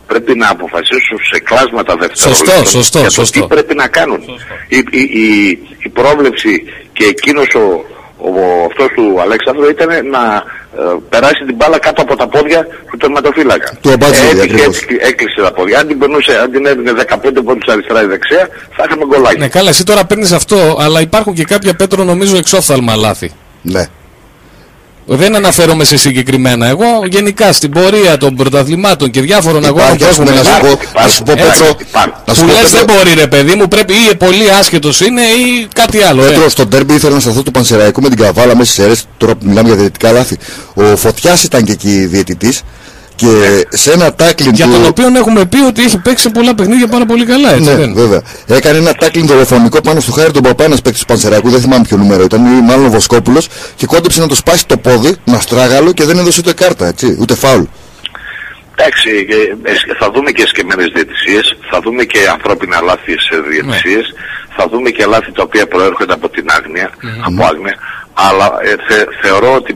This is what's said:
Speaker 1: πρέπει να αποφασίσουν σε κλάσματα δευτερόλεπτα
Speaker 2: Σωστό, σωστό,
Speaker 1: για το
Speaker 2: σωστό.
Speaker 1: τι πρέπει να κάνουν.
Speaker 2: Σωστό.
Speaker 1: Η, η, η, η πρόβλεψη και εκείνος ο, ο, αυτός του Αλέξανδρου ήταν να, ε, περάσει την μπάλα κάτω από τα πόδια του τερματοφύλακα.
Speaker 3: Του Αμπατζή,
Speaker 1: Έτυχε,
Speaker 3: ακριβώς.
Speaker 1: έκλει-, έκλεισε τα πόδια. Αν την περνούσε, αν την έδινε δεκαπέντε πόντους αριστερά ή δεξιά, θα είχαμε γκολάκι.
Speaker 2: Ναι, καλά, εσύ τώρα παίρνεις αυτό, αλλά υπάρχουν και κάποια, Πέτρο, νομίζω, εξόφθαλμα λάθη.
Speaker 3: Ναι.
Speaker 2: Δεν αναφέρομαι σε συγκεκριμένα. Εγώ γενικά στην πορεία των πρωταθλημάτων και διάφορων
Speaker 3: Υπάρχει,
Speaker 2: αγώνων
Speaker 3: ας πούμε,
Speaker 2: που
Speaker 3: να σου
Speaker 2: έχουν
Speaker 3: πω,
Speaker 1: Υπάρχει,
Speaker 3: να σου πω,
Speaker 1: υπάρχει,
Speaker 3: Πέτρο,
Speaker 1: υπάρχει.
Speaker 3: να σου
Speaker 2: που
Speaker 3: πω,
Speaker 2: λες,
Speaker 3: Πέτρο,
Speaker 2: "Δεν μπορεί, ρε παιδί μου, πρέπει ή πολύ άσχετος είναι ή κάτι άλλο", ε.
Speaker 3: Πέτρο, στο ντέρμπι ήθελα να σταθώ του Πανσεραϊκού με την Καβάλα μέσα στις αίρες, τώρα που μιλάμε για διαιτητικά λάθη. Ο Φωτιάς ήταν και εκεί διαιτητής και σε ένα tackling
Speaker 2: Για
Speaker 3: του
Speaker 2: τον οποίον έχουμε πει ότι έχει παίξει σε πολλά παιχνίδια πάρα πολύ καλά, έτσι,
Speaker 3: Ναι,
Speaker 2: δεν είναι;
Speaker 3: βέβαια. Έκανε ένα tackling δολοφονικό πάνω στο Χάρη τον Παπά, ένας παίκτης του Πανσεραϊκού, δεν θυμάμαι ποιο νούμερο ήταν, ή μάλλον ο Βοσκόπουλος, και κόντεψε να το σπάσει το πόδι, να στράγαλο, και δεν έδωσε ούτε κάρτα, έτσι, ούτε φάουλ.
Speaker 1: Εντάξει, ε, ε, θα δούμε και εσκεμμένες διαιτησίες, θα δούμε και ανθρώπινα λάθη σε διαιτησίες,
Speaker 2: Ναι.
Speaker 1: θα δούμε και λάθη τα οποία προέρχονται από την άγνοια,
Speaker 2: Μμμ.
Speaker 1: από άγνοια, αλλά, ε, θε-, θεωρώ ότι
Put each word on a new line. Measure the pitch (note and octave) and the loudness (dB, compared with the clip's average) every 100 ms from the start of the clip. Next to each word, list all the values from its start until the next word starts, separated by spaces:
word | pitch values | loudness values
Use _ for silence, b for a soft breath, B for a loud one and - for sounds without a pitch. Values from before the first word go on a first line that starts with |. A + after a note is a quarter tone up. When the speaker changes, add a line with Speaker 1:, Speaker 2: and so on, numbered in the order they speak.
| - | -6
Speaker 1:
πρέπει | A2+ - A#2+ | -4 -2 -2
να | G#2+ | 0
αποφασίσουν | F#2 E2 E2+ - B2+ - G#2+ - | -2 -6 -6 -4 -2 -4 -6 -4
σε | F2 - | -6 -2
κλάσματα | B2 C3 A2+ F#2+ F2 | -2 0 -2 -4 -2
δευτερόλεπτα | E2+ - - F#2+ - | -4 -4 -2 0 2
Speaker 2:
Σωστό, | - - | 2 2
σωστό, | B2 A#2 E3 | 0 0 0
Speaker 1:
για | C3+ | 0
το | |
Speaker 2:
σωστό. | - A2+ - | 0 -2 -2
Speaker 1:
τι | F#2+ | -2
πρέπει | D3+ D3+ | -2 -2
να | D3 B2+ | -2 -2
κάνουν. | D#3+ E3 F#2+ - | -2 -2 -4 -8
Speaker 2:
Σωστό. | B2 - G2 - | -18 -18 -18 -6
Speaker 1:
Η, | B2+ - | -4 -2
η, | C3 C3+ A2+ | -2 -2 0
η, | A2 G#2 G2+ E2+ - - | 0 2 0 -4 -10 -16
η | - | -10
πρόβλεψη | - C3 D3 C3+ - A2 F#2 - B B | -2 0 2 0 -2 -2 -4 -6 B B
και | - | -2
εκείνος | G#2+ G2 C#3 D3 C3+ | -2 -2 -2 -2 0
ο, | B2+ G#2 E2+ - B B - | 0 0 -2 -6 B B -12
ο, | E2 F#2 F#2 F2 E2+ | -6 -2 0 0 -2
αυτός | - C3+ - | -2 -2 0
του | G#2+ F#2 | 0 0
Αλέξανδρου | F2+ A2+ B2+ C#3+ D3 | 0 -2 -2 0 0
ήταν | D3+ E3 | 0 0
να, | E3 B2+ C3+ A#2 G#2 - B B - | -2 -4 -2 -2 -4 -6 B B -8
ε, | D#2+ F2 - | -4 -4 -4
περάσει | A2+ C3+ - C#3 | 0 2 0 -4
την | |
μπάλα | A#2 D3+ D#3 | -2 0 0
κάτω | D#3 D#3 | 0 -2
από | C#3+ C#3 | -2 -2
τα | - | -2
πόδια | D3+ D3+ E3 D#3 B B | -2 0 0 -2 B B
του | A#2+ | -6
τερματοφύλακα. | C#3+ C#3+ C#3+ C#3+ C#3 F2+ - - | -4 -2 -2 0 0 0 -4 -4
Speaker 3:
Του | C#3 | 0
Αμπατζή, | B2+ C#3+ B2+ D3 | 2 4 2 2
Speaker 1:
Έτυχε, | - | 2
Speaker 3:
ακριβώς. | - G#2+ - - | 2 2 0 0
Speaker 1:
έκλει-, | - B2 | -4 -2
έκλεισε | B2 B2 A2 - | -2 -2 -4 -2
τα | F#2 | -2
πόδια. | F#2 F2+ B2+ | -2 0 0
Αν | D#3 | 0
την | C#3+ | 0
περνούσε, | C#3 D3+ - A2+ | 0 0 0 0
αν | B2+ | 0
την | C3 C#3+ | -2 0
έδινε | C3 A#2+ | -2 -2
δεκαπέντε | A2+ B2+ A2 B2+ B2+ | -2 -2 -2 -2 -2
πόντους | A#2 B2 - | -2 -2 -2
αριστερά | A2 - A2+ | -2 0 0
ή | G#2 | 0
δεξιά, | F#2+ - D#3+ F#3 B B - | -2 -2 -2 -2 B B -6
θα | D#3 | -4
είχαμε | D#3 D3 | -4 0
γκολάκι. | C#3 B2 F#2+ | 2 2 0
Speaker 2:
Ναι, | C#3 | -2
καλά, | F3+ G3 | 0 0
εσύ | D3+ | 0
τώρα | F#3 G#3 | 2 0
παίρνεις | F3 G#3 G3 | 0 0 0
αυτό, | E3+ - G3+ D#3+ D#3+ | -2 0 2 2 2
αλλά | D3+ D#3+ | 0 0
υπάρχουν | E3 G#3+ G#3+ | 0 -2 -2
και | E3+ | -4
κάποια, | D#3 G3+ G3 | -2 -2 -2
Πέτρο, | E3 F#3+ F#3+ | -2 -2 0
νομίζω, | F#3 F3 G3 F#3+ | 0 0 0 0
εξόφθαλμα | D3+ F#3+ - C3+ A#2+ G#2+ | 0 0 0 0 0 0
λάθη. | G#2+ F#2+ F2 - _ - | -2 -2 -8 -14 _ -14
Speaker 3:
Ναι. | E2+ F#2 E2+ - - _ - _ b b b b b - - | -6 -4 -4 -8 -20 _ -20 _ b b b b b -18 -6
Speaker 2:
Δεν | B2+ F#3+ G#3+ | -2 0 0
αναφέρομαι | F#3+ - E3 D#3+ | 0 2 2 2
σε | D3 C#3+ | 2 2
συγκεκριμένα. | C#3+ B2+ B2+ C3 B2+ A#2+ A#2+ | 0 0 0 0 0 0 0
Εγώ | D3 A#3 A3+ F#3+ | 0 0 0 0
γενικά | F#3+ G3+ G3 G#3 | -2 -2 0 0
στην | - D3+ | 0 0
πορεία | D#3 F#3 G#3 F#3+ D3 | 0 2 2 2 2
των | C#3 C3 | 0 0
πρωταθλημάτων | C3+ C#3 C3+ E3+ G3+ D#3 C#3 | 0 0 0 0 0 0 -2
και | A#2+ | -2
διάφορων | C#3 G3+ D#3+ D#3 | 0 0 2 0
Speaker 3:
Υπάρχει, | D3 D3 C3+ C3+ | 0 2 2 2
Speaker 2:
αγώνων | E3+ | 2
Speaker 3:
ας | D#3+ | 2
πούμε, | C#3+ | 4
Speaker 2:
που | C3+ | 4
Speaker 3:
να | |
σου | B2+ | 2
Speaker 2:
έχουν | D3+ C#3 | 4 2
Speaker 3:
πω, | C3+ | 2
Speaker 1:
Υπάρχει, | - | -2
Speaker 3:
να | - A#2 | 0 2
σου | - | 0
πω, | A#2+ | 0
Speaker 1:
υπάρχει, | D3+ F3 - | 2 2 4
Speaker 3:
Πέτρο, | D#3 D3 - | 2 0 -4
Speaker 1:
υπάρχει. | A2 G2 - - | -2 -2 -4 -4
Speaker 3:
να | |
σου | A2+ | 0
Speaker 2:
που | E3+ | 2
Speaker 3:
πω, | |
Speaker 2:
λες, | A3 A3+ | 4 2
Speaker 3:
Πέτρο, | - A3 | 2 4
Speaker 2:
"Δεν | G3+ | 4
μπορεί, | F3+ | 4
ρε | D#3+ C#3+ | 2 2
παιδί | C#3+ C#3+ | 2 2
μου, | G3 G3 | 2 2
πρέπει | G3+ G3 G3+ A3+ | 0 0 2 2
ή | F3+ | 2
πολύ | F3+ F#3+ G#3+ | 2 2 4
άσχετος | G3 F#3+ E3 D3 C#3+ | 2 2 0 0 0
είναι | F#3+ B3 | 0 0
ή | A#3 A#3 B3 B3 G#3+ | 0 0 0 -2 -4
κάτι | - A3+ G#3+ | -2 0 2
άλλο", | G3 C3 | 2 4
ε. | C3+ | 4
Speaker 3:
Πέτρο, | D3 D#3 | 4 4
στο | - A#2 | 2 0
ντέρμπι | C3 C#3 | 2 2
ήθελα | D3 D3+ | 2 2
να | C#3+ | 2
σταθώ | A#2+ A2+ | 0 -2
του | C3+ | 0
Πανσεραϊκού | B2+ A2+ A2+ G#2+ A2+ | 0 2 2 2 2
με | C3+ | 0
την | A#2 | 2
Καβάλα | G#2+ F2 B2 A#2+ | 2 2 2 4
μέσα | A#2+ | 2
στις | - | 2
αίρες, | G2+ A2+ - - | 2 0 -4 -4
τώρα | A2+ | -2
που | A2 G2+ | 0 0
μιλάμε | G2+ A2+ | 2 4
για | G#2 | 2
διαιτητικά | G2+ - A#2 | 0 0 2
λάθη. | A#2 B2+ - B B B | 2 0 -6 B B B
Ο | B G#2 G#2 | B 2 2
Φωτιάς | A2+ - E3+ F3 | 0 -2 0 0
ήταν | - C3 | 0 0
και | G#2 | 0
εκεί | G2+ G2+ G2 F#2 | -2 -2 0 0
διαιτητής | F#2+ F2+ F2 G#2 C#3 - B B B B B | -2 -2 -2 -2 -2 -8 B B B B B
και | A#2 G#2+ G2+ G2+ F2 | 2 4 4 2 0
σε | - - | -2 2
ένα | E3+ D#3+ - | 4 2 2
tackling | E3 D#3+ C3+ | 0 2 2
Speaker 2:
Για | A2+ D#3+ | 2 4
Speaker 3:
του | |
Speaker 2:
τον | A#2+ - | 4 2
οποίον | - B3+ B3+ | 2 2 2
έχουμε | A3 A3 | 2 2
πει | F3+ B3+ | 2 2
ότι | C4+ A3 | 2 2
έχει | A#3+ G#3 | 0 0
παίξει | A#3 B3 | 0 0
σε | A#3+ | 0
πολλά | A3+ A#3+ | 0 0
παιχνίδια | A3 F#3+ B3 A#3+ | 2 2 2 2
πάρα | A#3+ A#3 | 0 0
πολύ | A#3 | 0
καλά, | A#3 B3+ C#4+ | 0 2 2
έτσι, | D3 D3+ | 2 2
Speaker 3:
Ναι, | |
Speaker 2:
δεν | D3 C3+ | 2 0
είναι; | G2 | 2
Speaker 3:
βέβαια. | A#2 F#2 - B B | 2 2 -2 B B
Έκανε | B2+ D3+ D#3 | 0 2 2
ένα | E3 D3 | 2 0
tackling | D#3+ E3 | -2 0
δολοφονικό | D#3+ C3+ B2+ B2 A#2 D3+ | 2 4 4 4 2 2
πάνω | D#3 D#3+ | 0 0
στο | A#2+ | -2
Χάρη | D3 D#3+ | 0 2
τον | D3 | 2
Παπά, | C3 A#2+ | 2 2
ένας | D#3 C3+ | 2 2
παίκτης | B2+ A2 | 0 -4
του | - | -2
Πανσεραϊκού, | A2+ G#2 G#2+ A2+ | -2 2 2 2
δεν | B2 | 2
θυμάμαι | B2 B2+ A2+ | 2 2 2
ποιο | G2+ | 2
νούμερο | G2+ G2 | 2 2
ήταν, | F#2 A2 B2 B2+ | 2 2 4 4
ή | |
μάλλον | A#2 C3 C3+ | 4 4 4
ο | |
Βοσκόπουλος, | G#2+ - A#2+ G2 C3+ E3+ B B B | 2 2 0 2 0 0 B B B
και | B2+ | -2
κόντεψε | E3 E3+ - | 0 2 0
να | D#3+ | 0
το | |
σπάσει | C#3+ - E3+ - | -2 0 0 0
το | B2 | -2
πόδι, | - B2 C3 F#3 | 2 2 2 -2
να | - A#2 | 0 -2
στράγαλο, | - A#2+ B2+ C3 D#3+ | 0 0 2 2 2
και | F3+ | 0
δεν | D3+ F3+ | 0 0
έδωσε | E3+ E3 | 0 0
ούτε | E3+ | -2
κάρτα, | D#3+ F3+ - G2 | 0 0 0 -4
έτσι, | E3+ B2+ - | -2 -2 -2
ούτε | A#2 | -2
φάουλ. | A#2+ C#3 A#2+ D#2+ - B B B B B B B B B - | 0 2 0 0 -8 B B B B B B B B B -4
Speaker 1:
Εντάξει, | D#3 - A2+ G#2+ F#2+ A2 G#2 G#2+ | -2 -2 -2 -2 -2 -2 -2 -4
ε, | G2 | -6
ε, | G#2 - - | -6 -6 -4
θα | G#2 | -4
δούμε | A#2+ C#3+ | -2 -2
και | - | -2
εσκεμμένες | - - F2 F#2 E2+ | -2 -2 -4 -4 -4
διαιτησίες, | E2 D#2 - - G#2 G#2+ - - | -4 -6 -6 -4 -2 -2 -6 -6
θα | F2+ | -6
δούμε | G2 B2 | -4 -4
και | A#2 A2 G2 | -4 -2 -2
ανθρώπινα | E2+ G#2 G2 F#2+ E2+ | -2 -4 -4 -4 -2
λάθη | F2 F2+ - | -2 -2 -4
σε | D#2 - E2 D2 | -6 -4 -4 -4
διαιτησίες, | D#2 C#2+ G#2 F2+ G#2 A#2 | -6 -4 -4 -2 -4 -6
Speaker 2:
Ναι. | - - - - - | -10 -16 -16 -12 -6
Speaker 1:
θα | F2+ | -4
δούμε | E2+ B2+ | -4 -4
και | - G#2 | -4 -2
λάθη | G#2 - | -2 -4
τα | F#2+ | -6
οποία | F2+ A2 G2 | -4 -2 -2
προέρχονται | F2+ F#2+ E2+ F#2 | -2 -2 -2 -4
από | F2 - | -4 -6
την | - D#2 | -8 -4
άγνοια, | D#2+ D2+ E2 F#2+ - | -4 -4 -10 -10 -12
Speaker 2:
Μμμ. | A#2+ A2 E2+ F#2 | -16 -10 -6 -2
Speaker 1:
από | E2+ | -2
άγνοια, | D#2 G2 F#2+ B B B | -2 -8 -10 B B B
αλλά, | - G2 G2 G2+ - | -2 0 2 0 -2
ε, | G2+ G2+ - | -4 -4 -2
θε-, | G#2+ G#2 - | -2 -2 -4
θεωρώ | G2+ G2 A#2 | -2 0 2
ότι | C3 - | 0 -2